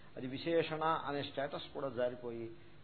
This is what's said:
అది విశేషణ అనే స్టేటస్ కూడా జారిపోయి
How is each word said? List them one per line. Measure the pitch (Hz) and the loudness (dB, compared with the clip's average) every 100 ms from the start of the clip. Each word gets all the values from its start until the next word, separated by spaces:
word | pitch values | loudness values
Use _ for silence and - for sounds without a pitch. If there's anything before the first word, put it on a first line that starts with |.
| - - | -10 -6
అది | 127 | -4
విశేషణ | 135 165 165 160 156 | -2 4 4 4 4
అనే | 160 160 139 143 | 4 4 2 -2
స్టేటస్ | 135 - 147 139 - | -2 -2 -2 -2 -6
కూడా | 147 139 | -4 -2
జారిపోయి | 117 123 120 120 117 113 - - - | 2 2 2 -4 -4 -6 -8 -14 -16